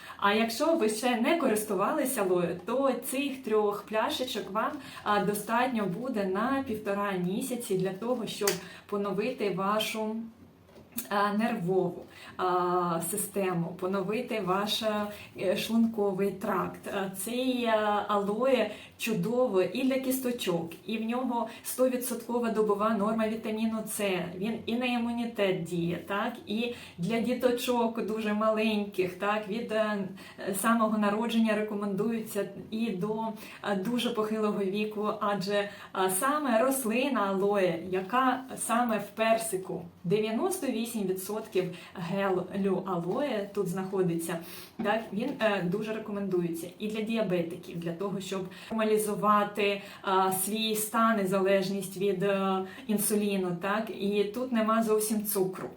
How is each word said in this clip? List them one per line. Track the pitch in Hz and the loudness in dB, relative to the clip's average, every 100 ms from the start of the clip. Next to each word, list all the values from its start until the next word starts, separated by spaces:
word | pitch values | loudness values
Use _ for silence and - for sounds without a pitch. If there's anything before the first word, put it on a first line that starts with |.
| - - | -16 0
А | 202 | 2
якщо | 214 226 - 311 320 | 4 2 2 2 4
ви | 214 | 2
ще | - 247 233 | 2 0 2
не | 269 339 | 2 4
користувалися | 247 208 - 190 214 311 247 233 | 4 2 0 0 2 2 0 0
алоє, | 190 180 170 170 - | 2 2 2 -2 -2
то | 254 269 | 2 2
цих | 233 - 262 285 262 | 0 -2 -2 -2 -4
трьох | 214 214 208 202 | 0 2 2 0
пляшечок | - 214 254 294 254 208 185 | -2 0 0 0 -4 -4 -4
вам, | 202 269 302 - - | -2 -2 -4 -10 -6
а, | - 208 | 0 2
достатньо | 196 208 - 226 254 226 196 | 2 0 0 0 2 0 0
буде | 175 254 214 190 | -2 -2 -2 0
на | 196 233 269 262 | 0 2 0 -2
півтора | 214 202 202 202 | -4 -2 -2 0
місяці | 185 175 214 277 233 - 185 | 0 0 -2 -2 -4 -2 0
для | 190 | 0
того, | 190 233 247 190 | -2 -2 -2 -2
щоб | - 202 180 - - - | 0 0 0 -4 -16 -6
поновити | 202 202 180 240 - 208 | -4 -2 -2 -2 -2 -2
вашу, | 175 196 214 214 220 214 226 226 - - - - - - - - | 0 0 0 -2 -4 -4 -4 -8 -16 -20 -20 -20 -20 -12 -10 -2
а, | 202 208 | 0 2
нервову, | 208 233 208 175 190 175 - - - - - | 2 0 0 0 2 2 -2 -12 -18 -14 -4
а, | 185 180 180 180 175 170 - | 0 2 2 2 2 0 -2
систему, | 208 202 202 190 170 170 - | -4 -4 -2 0 0 -2 -4
поновити | 185 196 190 226 240 220 180 | -2 -2 0 -2 -2 -2 0
ваш, | 190 214 - 220 208 208 - - - | 0 0 -2 0 -2 -2 -8 -14 -4
е, | 185 214 | 0 0
шлунковий | 214 226 226 208 202 185 196 | 2 4 4 4 0 2 0
тракт. | 196 208 185 180 - 208 | -2 -2 0 -2 -6 -6
А, | 196 196 | -4 -4
цей, | - 226 247 262 247 | -4 -4 0 0 2
е, | 233 214 214 208 208 | 2 2 4 0 2
алоє | 208 196 220 262 247 214 - - - | 0 2 2 4 4 2 -4 -16 -8
чудово | 226 180 190 247 254 190 | -2 0 0 2 4 4
і | 180 254 | 2 2
для | 262 269 | 2 2
кісточок, | 262 262 247 240 - 170 165 - - | 0 0 -2 -2 0 -2 -2 -8 -6
і | 220 | -4
в | |
нього | 220 247 247 233 226 - | -2 0 0 0 -2 -6
сто | - - 254 | -6 2 2
відсоткова | 247 - 226 - 233 226 | 2 -2 -6 -2 0 2
добова | 202 208 196 220 | 2 2 4 2
норма | 214 208 226 220 | 2 2 2 0
вітаміну | 226 214 214 226 220 - | -2 -4 -2 0 -2 -4
С. | - 202 180 170 - | -2 0 0 -4 -4
Він | 214 233 - | -4 -4 -2
і | 233 | -2
на | 254 | 0
імунітет | 240 233 240 233 - 196 170 | 0 0 -2 -4 0 2 2
діє, | 170 175 170 165 - | -2 0 0 -2 -2
так, | 202 233 - - | -2 -2 -4 -6
і | 208 240 - - - | -4 -2 -6 -12 -6
для | 180 226 | 0 0
діточок | 214 247 247 240 - 240 233 233 190 | 0 2 2 2 2 2 2 0 -2
дуже | 220 208 | -2 0
маленьких, | 208 220 214 220 208 202 - 180 | 2 4 4 4 2 0 0 0
так, | - 202 214 185 | 0 0 0 -2
від, | 226 196 | -4 -2
е, | 214 214 208 185 - - - - 190 | 0 0 0 -4 -8 -16 -10 -6 0
самого | 226 233 220 214 | 2 4 4 4
народження | 202 214 233 226 220 214 | 2 2 2 4 4 2
рекомендується | 214 202 208 190 226 226 - 202 190 - - | 0 -2 -2 0 0 -2 -2 -4 -4 -6 -8
і | 220 226 | -2 -2
до, | 185 208 214 226 214 - - - | 0 -2 -2 -4 -6 -12 -8 -2
е, | 196 | -2
дуже | 233 247 233 | 0 0 0
похилого | - 214 220 208 190 | 0 0 0 0 0
віку, | 190 208 214 202 208 208 | 0 0 -2 -2 -2 -2
адже, | 208 196 185 | 0 0 0
е, | 202 202 - - - 190 190 | 0 -2 -8 -8 0 0 2
саме | 269 302 277 220 | 2 2 2 4
рослина | 262 269 208 240 285 226 | 4 2 0 0 2 2
алоє, | 196 190 202 208 180 170 185 | 2 2 2 4 2 0 -2
яка | 185 185 247 262 254 - 202 | -4 0 2 2 2 -4 -6
саме | - 233 240 208 | 0 2 2 0
в | - - | -2 0
персику, | 226 220 - 185 - 170 - - | 2 2 2 -4 -4 -8 -10 -8
дев'яносто | 170 214 220 226 370 - 262 | 0 2 2 0 0 0 -2
вісім | 220 226 220 | -2 -4 -2
відсотків | 185 185 - 214 208 185 170 - - - | -2 -2 -4 -6 -2 -2 -2 -6 -12 -8
гелю | 170 196 196 180 - 196 196 175 196 | -4 0 0 0 -2 -2 0 0 0
алоє | 175 170 233 285 214 202 | -2 -2 -2 0 -2 -4
тут | 202 180 | -4 -2
знаходиться, | 190 190 196 175 165 170 170 - - - - | -4 -2 0 2 0 -2 -6 -8 -14 -14 -4
так, | 202 220 - | 0 0 -2
він, | 196 262 - | -4 -4 0
е, | 214 196 175 | 0 2 0
дуже | 208 220 | -2 -2
рекомендується | 220 - 202 196 180 170 165 175 - | -6 -6 -4 0 0 0 -2 -8 -6
і | 208 | -4
для | 220 | -2
діабетиків, | 214 226 185 180 165 - - 170 | -2 0 2 0 0 -6 -10 -6
для | 170 | -6
того, | 170 196 196 | -4 -4 -4
щоб | 190 190 180 - - 226 214 | -4 -6 -6 -10 -6 0 2
нормалізувати, | 214 208 185 208 208 202 214 202 202 - - | 2 2 2 6 6 4 2 0 0 -6 -6
а, | 196 190 190 | 2 4 4
свій | 190 208 220 220 208 | 2 0 0 0 0
стан | - 233 226 214 | 0 4 4 4
і | 185 | 2
залежність | 196 190 196 190 196 190 180 | 4 4 4 4 -2 -4 -2
від, | 202 185 | 0 2
е, | 202 196 190 190 190 - - | 2 2 2 0 -2 -8 -2
інсуліну, | 202 - 208 208 196 180 170 | 0 2 2 2 2 0 -2
так, | 196 214 - - | 0 0 -2 -2
і | 196 208 | 0 2
тут | 196 247 254 | 2 -2 0
нема | 233 214 226 | 2 4 4
зовсім | 220 214 214 214 - | 4 2 2 0 0
цукру. | 196 180 - - | 0 0 -2 -10